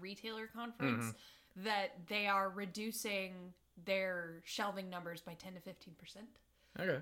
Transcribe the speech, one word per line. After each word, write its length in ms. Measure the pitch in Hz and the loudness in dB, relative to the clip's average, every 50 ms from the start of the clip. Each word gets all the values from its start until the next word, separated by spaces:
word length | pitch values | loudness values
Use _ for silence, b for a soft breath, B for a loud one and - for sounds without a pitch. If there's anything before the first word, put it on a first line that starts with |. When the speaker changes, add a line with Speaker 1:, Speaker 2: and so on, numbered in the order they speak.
Speaker 1:
retailer 460 | 175 190 202 196 - 220 220 220 220 | -6 -8 -8 -6 -6 -4 -4 -4 -6
conference, 600 | 220 - 226 233 240 233 - 139 135 120 117 117 | -6 -6 -6 -6 -6 -2 0 2 2 4 4 2
Speaker 2:
Mm-hmm. 580 | 113 110 - - - - - - - - 185 190 | 0 -2 -4 -10 -18 -20 -20 -20 -18 -12 -4 2
Speaker 1:
that 420 | 220 214 202 196 277 - - 175 - | 4 4 4 4 2 0 -6 -4 0
they 180 | 208 208 208 | 2 4 6
are 220 | 202 202 196 196 190 | 6 6 6 6 4
reducing 1000 | 185 196 202 190 170 208 214 226 220 - - 220 202 196 190 185 185 185 180 180 180 - _ _ _ - 170 | 2 0 -2 -2 -2 -2 -2 0 0 0 0 2 2 2 0 -2 -4 -8 -10 -12 -14 -16 _ _ _ -6 0
their 560 | 202 190 190 190 190 185 175 170 170 165 165 175 | 2 4 4 4 4 2 0 -2 -4 -6 -8 -8
shelving 440 | - - - 214 202 190 190 190 185 | -4 -2 0 0 2 0 0 -2 -4
numbers 320 | 180 180 170 170 170 160 | -4 -4 -4 -4 -6 -6
by 140 | - - 170 | -6 -8 -10
ten 200 | 160 - 190 185 | -8 -10 -10 -10
to 60 | 180 | -10
fifteen 340 | 170 190 180 - - 185 165 | -10 -10 -12 -12 -12 -16 -16
percent. 320 | - - - - 190 214 233 - - _ _ _ _ _ - - - | -16 -16 -16 -14 -14 -14 -16 -16 -20 _ _ _ _ _ -12 -6 0
Speaker 2:
Okay. 220 | 170 190 151 131 | 2 2 2 2